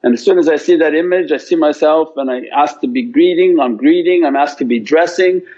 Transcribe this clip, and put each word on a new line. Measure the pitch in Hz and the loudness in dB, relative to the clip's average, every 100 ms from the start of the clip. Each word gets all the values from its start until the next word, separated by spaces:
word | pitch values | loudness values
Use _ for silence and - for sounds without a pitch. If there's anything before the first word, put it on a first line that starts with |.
And | - | -2
as | 220 | 0
soon | - 180 | 2 2
as | 156 | 2
I | 151 | 0
see | - 170 | 0 2
that | 156 151 | 2 0
image, | 180 180 156 | 0 -2 -2
I | 143 | -6
see | - 170 | -2 0
myself | 151 147 156 160 160 139 | 0 0 0 2 -2 -6
and | 135 | -6
I | 127 - | -6 -4
ask | 139 - - | -2 -2 -2
to | 127 | -6
be | 127 | -4
greeting, | 120 139 175 175 185 170 | -2 0 2 2 2 2
I'm | 127 107 | 0 0
greeting, | 139 175 170 180 151 | 0 2 2 0 0
I'm | 139 | 0
asked | 143 - | -2 -2
to | 127 | -4
be | 120 | -4
dressing, | 104 160 170 - 185 180 - | 0 0 0 0 0 0 -6